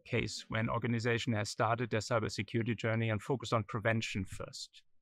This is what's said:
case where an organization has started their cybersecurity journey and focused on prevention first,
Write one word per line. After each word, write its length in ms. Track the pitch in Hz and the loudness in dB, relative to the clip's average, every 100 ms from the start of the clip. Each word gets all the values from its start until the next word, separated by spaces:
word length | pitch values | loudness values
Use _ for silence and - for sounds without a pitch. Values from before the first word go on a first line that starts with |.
| - | -2
case 400 | 120 117 - - | 0 0 -4 -4
where 140 | 113 | 0
an 80 | 113 | 0
organization 640 | 117 113 117 117 117 - | 0 0 0 2 2 2
has 160 | 107 101 | 0 -2
started 400 | - 110 117 123 | 0 2 2 0
their 100 | 113 | -2
cybersecurity 800 | - 120 107 - 107 117 113 110 | 2 0 0 -2 -2 0 0 0
journey 320 | 117 113 113 | 0 2 2
and 120 | 107 | 0
focused 300 | - 135 120 | 0 -2 2
on 120 | 120 | 0
prevention 600 | 101 117 110 113 - 107 | 0 0 2 2 0 -2
first, 600 | 92 - - - - - - - | -4 -6 -10 -10 -14 -16 -20 -20